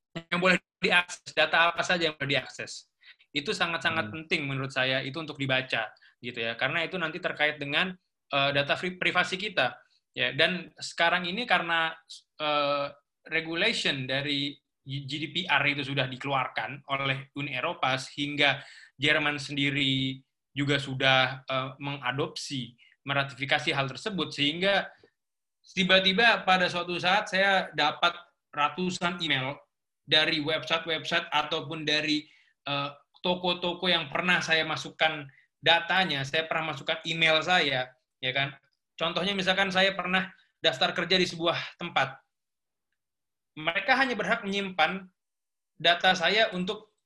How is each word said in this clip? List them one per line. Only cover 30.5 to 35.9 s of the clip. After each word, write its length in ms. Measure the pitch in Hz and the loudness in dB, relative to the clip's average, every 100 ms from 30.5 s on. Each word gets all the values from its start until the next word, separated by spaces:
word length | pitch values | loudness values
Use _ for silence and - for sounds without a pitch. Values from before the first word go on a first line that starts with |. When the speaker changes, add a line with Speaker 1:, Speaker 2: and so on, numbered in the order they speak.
| 156 - 165 165 156 - 170 170 | -2 0 -2 -2 -6 -2 -2 0
Speaker 1:
ataupun 560 | 151 151 160 139 160 | 0 0 -2 -4 -6
dari, 400 | 151 151 151 151 151 _ _ _ | 0 0 2 -2 -4 _ _ _
eh, 260 | 143 143 143 - _ _ | -6 -4 -4 -8 _ _
toko-toko 640 | 185 180 180 175 175 165 | -2 0 0 0 -2 -2
yang 240 | 185 170 147 | 0 0 0
pernah 320 | 165 180 175 | -2 2 2
saya 240 | 160 160 | 2 0
masukkan 640 | 156 147 - - 160 151 139 - _ _ 151 | 0 -4 -6 0 0 0 -10 -18 _ _ 4
datanya, 560 | 170 170 | 4 4